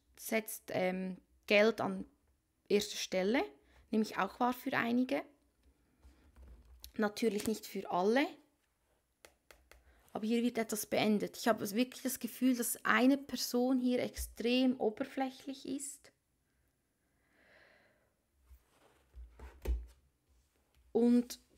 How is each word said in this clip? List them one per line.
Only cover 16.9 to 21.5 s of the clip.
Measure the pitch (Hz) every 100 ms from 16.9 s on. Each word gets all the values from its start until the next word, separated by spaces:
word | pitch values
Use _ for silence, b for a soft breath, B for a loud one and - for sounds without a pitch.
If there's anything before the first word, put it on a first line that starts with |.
| _ _ b b b b b b b b b b b _ _ _ - _ _ _ _ _ - - - - - - - - _ _ _ _ _ _ _ _ _ _
Und | - 240 240 240 - _